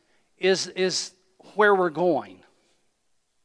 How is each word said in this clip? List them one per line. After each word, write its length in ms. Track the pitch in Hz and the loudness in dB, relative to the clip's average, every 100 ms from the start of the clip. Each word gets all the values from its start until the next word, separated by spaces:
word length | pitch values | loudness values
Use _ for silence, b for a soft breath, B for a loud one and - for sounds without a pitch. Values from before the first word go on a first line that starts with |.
| _ _ _ _ | _ _ _ _
is, 300 | 185 190 180 | -2 -2 -4
is 440 | 185 185 - - - _ _ - 190 | -6 -4 -4 -10 -16 _ _ -18 2
where 200 | 208 196 | 4 4
we're 140 | 180 | 0
going 480 | 151 180 143 98 95 - _ _ _ _ _ _ _ _ _ | 0 0 0 -4 -18 -20 _ _ _ _ _ _ _ _ _